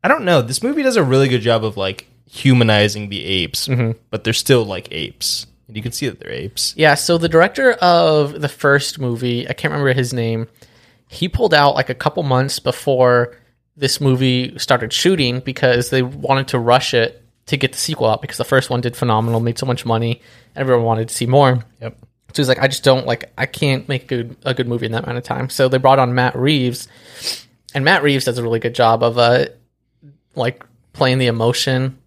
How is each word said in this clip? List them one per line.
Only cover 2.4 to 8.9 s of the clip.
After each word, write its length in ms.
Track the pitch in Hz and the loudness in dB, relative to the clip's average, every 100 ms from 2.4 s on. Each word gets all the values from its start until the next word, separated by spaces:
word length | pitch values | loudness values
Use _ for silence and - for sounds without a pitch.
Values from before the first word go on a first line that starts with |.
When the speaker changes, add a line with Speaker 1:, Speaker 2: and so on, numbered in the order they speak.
| 139 123 113 107 104 107 104 | 4 4 6 4 4 0 -8
Speaker 1:
the 140 | 101 78 | -10 -4
apes, 420 | 95 80 - - | -2 -2 -6 -4
Speaker 2:
Mm-hmm. 300 | 123 113 113 _ | -2 -2 -4 _
Speaker 1:
but 140 | 104 | -6
they're 100 | 113 | -4
still, 300 | - - 127 | -4 2 2
like, 240 | 101 92 - | 2 -6 -10
apes. 560 | 80 73 - - - - _ _ | -10 -10 -8 -8 -8 -10 _ _
And 80 | 110 | -10
you 80 | |
can 80 | 117 | -8
see 160 | - 139 | -6 -6
that 120 | - | -6
they're 120 | - | -12
apes. 420 | 64 92 - - - | -10 -10 -6 -6 2
Speaker 2:
Yeah, 180 | 156 147 | 2 2
so 220 | - 170 | 0 0
the 120 | 165 | 2
director 420 | 160 190 233 262 | 4 2 2 0
of 680 | - 180 170 165 151 143 156 | 2 4 4 4 2 0 -4
the 100 | 147 | -8
first 500 | - 147 143 139 | -2 2 2 0